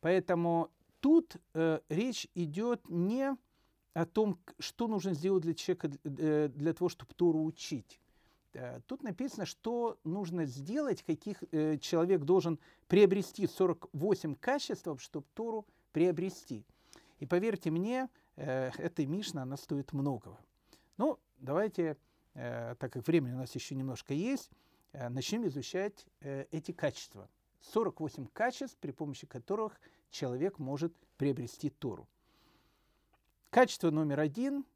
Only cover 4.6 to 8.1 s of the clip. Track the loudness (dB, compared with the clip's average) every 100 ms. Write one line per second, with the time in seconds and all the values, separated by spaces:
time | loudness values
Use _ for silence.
4.6 | -12 -4 -2 0 0 0 2 2 2 -4
5.6 | -2 -2 -2 -6 -10 -2 2 4 2 0
6.6 | -2 0 -2 -2 -18 2 4 4 0 -4
7.6 | -6 -8 -8 -20 _